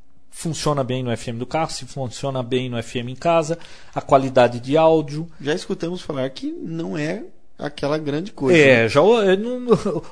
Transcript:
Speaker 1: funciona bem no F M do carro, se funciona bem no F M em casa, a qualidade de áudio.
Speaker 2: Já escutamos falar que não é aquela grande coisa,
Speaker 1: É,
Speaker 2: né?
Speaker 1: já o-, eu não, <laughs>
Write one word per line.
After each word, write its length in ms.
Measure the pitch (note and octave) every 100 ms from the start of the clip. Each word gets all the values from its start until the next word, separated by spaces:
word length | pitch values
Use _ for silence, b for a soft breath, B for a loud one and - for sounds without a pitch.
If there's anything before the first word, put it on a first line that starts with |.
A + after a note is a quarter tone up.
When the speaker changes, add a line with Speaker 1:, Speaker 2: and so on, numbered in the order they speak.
| - - - -
Speaker 1:
funciona 460 | E3+ D3 D#3 C#3+
bem 180 | B2 C3
no 120 | B2
F 180 | A#2+ -
M 80 | A#2
do 80 | B2
carro, 240 | D#3 D#3+
se 160 | - B2+
funciona 560 | - B2+ - C#3 C3
bem 260 | B2 B2+ B2+
no 80 | A#2+
F 220 | A2+ B2+
M 140 | A#2+
em 20 |
casa, 420 | B2+ E3+ E3 D3+ E3+ B B B
a 60 | -
qualidade 580 | - C#3 C3+ B2+ A#2+ A#2+
de 180 | B2+ D3+
áudio. 540 | D#3+ D#3+ D3 D3 E3+ -
Speaker 2:
Já 140 | C3+
escutamos 480 | E3 - F#3+ E3+ F3+
falar 260 | - C#3+ C3
que 200 | C3+ C#4+
não 480 | E4+ F#3+ E3 E3+ F3+
é 240 | D3+ G3 F4 - - -
aquela 400 | C#3+ - C#3 D#3
grande 360 | D3+ C#3+ G3
coisa, 260 | - C3+ E3+
Speaker 1:
É, 240 | C#3 B2
Speaker 2:
né? 60 | A2+
Speaker 1:
já 120 | C3+
o-, 220 | F3+ A#3
eu 160 | F#3+ F#3+
não, 400 | A3+ B3 B3 G#3+ G3+
<laughs> 160 | D#3+ -